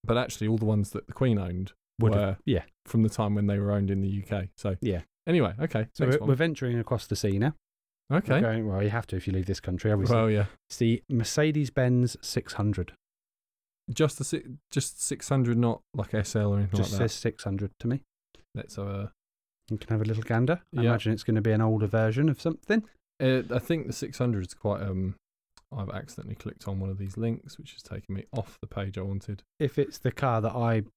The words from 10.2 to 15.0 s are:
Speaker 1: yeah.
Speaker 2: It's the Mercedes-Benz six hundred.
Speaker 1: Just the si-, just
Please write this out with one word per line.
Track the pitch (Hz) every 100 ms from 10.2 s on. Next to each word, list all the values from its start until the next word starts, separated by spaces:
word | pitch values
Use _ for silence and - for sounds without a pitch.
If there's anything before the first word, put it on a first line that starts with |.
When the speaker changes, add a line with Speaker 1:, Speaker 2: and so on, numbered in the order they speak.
| 110
Speaker 1:
yeah. | 104 101 - _
Speaker 2:
It's | -
the | 117 117 -
Mercedes-Benz | 123 110 - 156 151 135 - 127 123 123 -
six | - - -
hundred. | - 104 98 87 - _ _ _ _ _ _ _ _ -
Speaker 1:
Just | 117 151 -
the |
si-, | 135 165 - 135 _
just | 143 - -